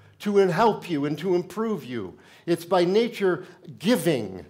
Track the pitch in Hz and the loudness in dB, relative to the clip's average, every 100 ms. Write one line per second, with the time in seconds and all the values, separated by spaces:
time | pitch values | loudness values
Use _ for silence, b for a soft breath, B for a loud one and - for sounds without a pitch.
0 | b b 208 202 185 170 226 208 175 147 | b b 0 4 4 4 2 2 -2 -2
1 | 143 151 190 175 175 208 226 196 123 120 | -2 -4 0 -2 -2 -6 -4 -4 -6 -8
2 | 92 - B B B 170 - 190 180 202 | -10 -12 B B B -4 2 2 4 2
3 | 233 - 190 170 B B - 120 190 233 | 2 0 0 0 B B -20 -4 0 2
4 | 160 135 101 92 82 | 2 0 -2 -10 -16